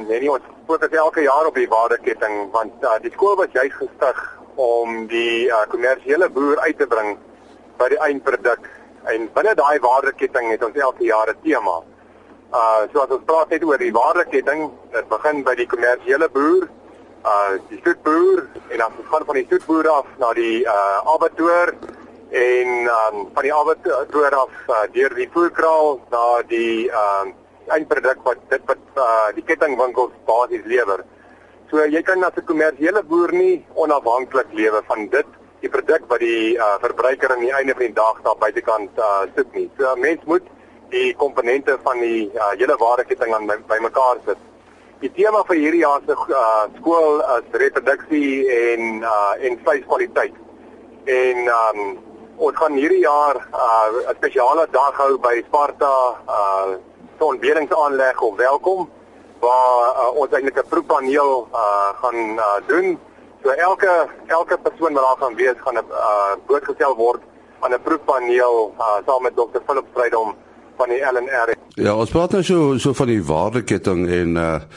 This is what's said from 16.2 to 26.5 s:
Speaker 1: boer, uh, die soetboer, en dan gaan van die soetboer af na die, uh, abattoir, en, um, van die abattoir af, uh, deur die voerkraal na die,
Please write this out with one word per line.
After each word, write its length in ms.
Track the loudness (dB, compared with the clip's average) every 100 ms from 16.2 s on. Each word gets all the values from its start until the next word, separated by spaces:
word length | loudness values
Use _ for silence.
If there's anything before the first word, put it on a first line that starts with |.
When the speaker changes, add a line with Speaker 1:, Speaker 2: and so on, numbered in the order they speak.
| 0
Speaker 1:
boer, 360 | 0 2 2 0 -10 -20 -20 -20 -8
uh, 340 | 0 0 0 -2 -8
die 120 | -6
soetboer, 640 | -2 -2 0 2 4 2 -2 -14 -8
en 100 | -4
dan 140 | -4 -4 -4
gaan 140 | -2
van 100 | -2
die 120 | -4 0
soetboer 380 | -2 0 0 2
af 160 | 0 -2 -4
na 140 | -2
die, 320 | 0 -2 0
uh, 360 | 0 0 0 0
abattoir, 680 | 0 0 0 0 0 2 0 -4 -14 -20 -20 -20 -6
en, 380 | 0 2 2 0 -2 0
um, 420 | 0 0 -2 -6
van 80 | -4
die 120 | 0
abattoir 800 | 0 0 0 -2 -2 -2 0 2
af, 160 | 2 -2 -4 -4
uh, 240 | -2 0
deur 220 | 0 0
die 140 | -2 -4
voerkraal 680 | 0 0 2 2 4 2 0 -4
na 320 | 0 2 0
die, 440 | 0